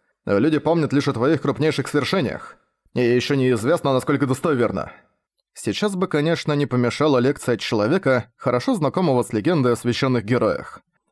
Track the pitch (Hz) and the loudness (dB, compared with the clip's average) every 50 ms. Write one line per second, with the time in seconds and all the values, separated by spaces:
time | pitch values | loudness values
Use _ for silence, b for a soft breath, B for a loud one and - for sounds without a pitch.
0 | _ _ _ _ _ - 101 101 120 160 156 147 - 151 165 170 151 131 127 143 | _ _ _ _ _ -2 0 2 2 2 2 0 2 2 2 2 0 2 0 0
1 | 139 147 117 117 117 139 165 139 - - 113 - 147 156 143 - 131 - - 147 | 0 0 -2 0 2 2 2 0 0 -4 -2 0 0 0 0 -2 -4 -2 -2 -2
2 | 135 - - 196 147 104 67 - - - - _ _ _ _ _ _ _ _ 120 | 0 0 0 0 0 -2 -4 -6 -12 -16 -20 _ _ _ _ _ _ _ _ 0
3 | 123 117 120 123 120 - 143 135 131 127 123 110 104 127 170 165 - 143 135 127 | 2 4 4 2 2 0 0 2 2 2 2 2 2 0 0 0 0 0 0 0
4 | - - 147 131 143 127 131 - - 175 147 123 120 101 98 87 - - - - | 2 0 0 0 2 0 0 -2 0 0 0 2 0 0 0 -4 -8 -8 -12 -20
5 | _ _ _ _ _ _ _ _ _ _ _ - - 113 - - - 208 196 180 | _ _ _ _ _ _ _ _ _ _ _ -8 -6 -4 -4 -2 -2 -2 -2 -2
6 | 190 185 - 151 147 165 165 156 - - 147 143 143 - - 123 120 120 - - | -4 -2 -2 -2 0 0 -2 -2 -2 -2 -2 0 -2 0 0 0 0 0 0 0
7 | 143 156 139 123 117 135 143 - - - 120 104 - - 127 110 104 110 156 190 | 2 2 2 4 2 2 -2 -2 -2 -2 -2 -2 -2 -2 0 0 0 2 0 0
8 | - 139 131 123 117 - _ _ - 135 120 123 - - 262 196 151 135 - 185 | 2 2 0 0 -2 -6 _ _ -4 -2 -2 0 0 -2 -2 0 -2 -2 0 0
9 | 185 - 135 123 113 - - 107 95 160 185 156 131 123 120 - - - 113 - | 0 2 2 2 0 0 -2 -2 0 2 2 2 2 2 0 0 0 -2 -2 0
10 | - 135 127 120 95 104 127 120 117 104 80 - - - - - _ _ _ _ | 0 0 0 0 0 0 0 2 2 0 0 -2 -6 -12 -18 -20 _ _ _ _
11 | _ _ | _ _